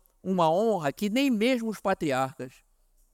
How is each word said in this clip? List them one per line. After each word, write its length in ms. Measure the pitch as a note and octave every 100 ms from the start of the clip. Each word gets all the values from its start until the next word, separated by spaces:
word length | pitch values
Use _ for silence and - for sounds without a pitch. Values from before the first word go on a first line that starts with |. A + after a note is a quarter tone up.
| _ _
uma 300 | F#3 F#3 D#3+
honra 420 | E3+ A3+ G3 D3
que 160 | - G#3
nem 220 | A3+ C#4
mesmo 400 | A3 A#3 B3+ A3+
os 100 | G3+
patriarcas, 840 | G3+ F#3+ D#3 B2+ C3 - B2+ - _ _ _ _ _